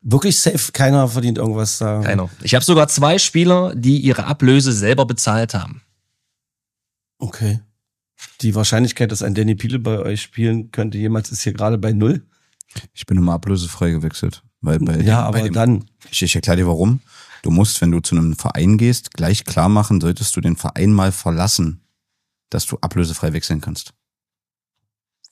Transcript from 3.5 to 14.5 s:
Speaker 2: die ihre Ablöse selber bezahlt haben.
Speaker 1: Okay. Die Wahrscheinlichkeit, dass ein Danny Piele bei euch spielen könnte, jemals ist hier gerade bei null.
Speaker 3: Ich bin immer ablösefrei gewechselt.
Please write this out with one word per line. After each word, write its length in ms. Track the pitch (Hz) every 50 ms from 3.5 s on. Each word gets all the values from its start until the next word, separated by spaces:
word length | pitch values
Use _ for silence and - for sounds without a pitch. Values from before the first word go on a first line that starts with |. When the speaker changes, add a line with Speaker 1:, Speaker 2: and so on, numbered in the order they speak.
| 180 180 180 185 -
Speaker 2:
die 240 | - 117 127 139 147
ihre 240 | 135 135 123 117 101
Ablöse 460 | - 147 - - 127 131 139 131 135
selber 340 | 120 104 101 104 127 131 135
bezahlt 480 | 117 110 101 - - 107 110 113 113 -
haben. 280 | 98 - - 147 - _ _ _ _ _ _ _ _ _ _ _ _ _ _ _ _ _ _ _ _ _ _ _ _ _ _ _ _
Speaker 1:
Okay. 400 | - 101 - - 113 104 104 110 - _ _ _ _ _ _ _ _ _ _ _ - - _ _
Die 140 | - 110 101
Wahrscheinlichkeit, 560 | 107 110 - - 110 123 113 - - 117 107
dass 100 | 110 95
ein 140 | - 107 101
Danny 200 | 104 107 110 110
Piele 240 | 95 - 113 127 131
bei 200 | 113 117 110 104
euch 220 | - 104 104 104
spielen 500 | - - _ - 113 113 113 113 110 -
könnte, 260 | - - 110 110 101
jemals 320 | 101 110 107 110 110 107 -
ist 120 | 113 107
hier 120 | - 110 92
gerade 240 | - 110 107 117
bei 140 | 110 95 110
null. 340 | 113 101 107 117 156 143 - _ _ _ _ _ _ _ - _ - - - - _
Speaker 3:
Ich 120 | - -
bin 120 | - 95
immer 160 | 92 90 87 85
ablösefrei 580 | 82 - 101 98 92 87 85 - - 90 85
gewechselt. 520 | 82 80 78 80 73 - - - - - _ _